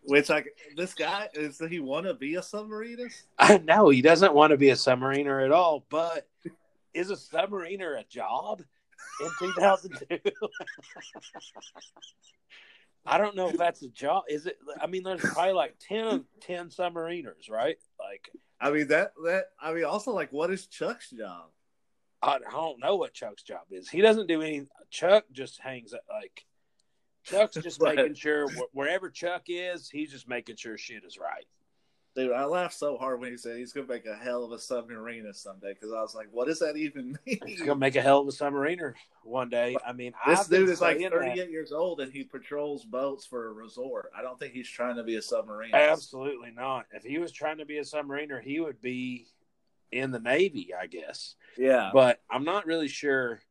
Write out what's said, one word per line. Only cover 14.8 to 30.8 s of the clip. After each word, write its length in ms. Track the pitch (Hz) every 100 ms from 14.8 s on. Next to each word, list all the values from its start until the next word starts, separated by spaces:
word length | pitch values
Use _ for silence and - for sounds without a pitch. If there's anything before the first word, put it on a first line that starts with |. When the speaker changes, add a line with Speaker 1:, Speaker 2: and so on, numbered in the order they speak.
| 156
Speaker 2:
mean, 160 | 185
there's 180 | 185 180
probably, 320 | - - 180
like, 220 | 190 139 -
ten 260 | - 208 226
of, 160 | 262 262 _
ten 300 | - 180 175
submariners, 800 | - 180 170 165 175 127 82 -
right? 280 | 110 135 160 _ _
Like, 320 | 98 98 - - _ _
Speaker 1:
I 120 | 131
mean, 160 | 151 143
that, 260 | 151 190 -
that, 220 | 165 185 185 _
I 120 | 151
mean, 120 | 165 156
also, 260 | 202 -
like, 200 | 202 147
what 160 | 135 170
is 140 | 185 -
Chuck's 440 | - 196 226 -
job? 340 | 120 104 87 80 _ _ _ _ _ _ _
Speaker 2:
I, 120 | 135 135 -
I 40 |
don't 280 | 131 160 123
know 160 | 135 196
what 180 | 151
Chuck's 300 | - 117 104
job 180 | - 98 -
is. 180 | 95 92
He 120 | 156
doesn't 260 | 214 220 185
do 140 | 165
any. 240 | 156 147 139 _ -
Chuck 360 | - 165 208 -
just 280 | 131 127 -
hangs 320 | 131 127 117
out, 80 | 117 -
like, 360 | 107 101 - _ _ _ _ _ _ _ _
Chuck's 320 | - 190 214 -
just 260 | 170 165
Speaker 1:
<laughs> 0 |
Right. 140 | 160 151
Speaker 2:
making 200 | 127 147
sure 340 | 151 147 143
wh-, 260 | 156 123 135
wherever 340 | 139 185 185
Chuck 340 | 139 175 175 170
is, 420 | 175 180 175 139
he's 220 | 143 151
just 160 | 139 117
making 300 | 123 117 110
sure 200 | 120
shit 260 | 107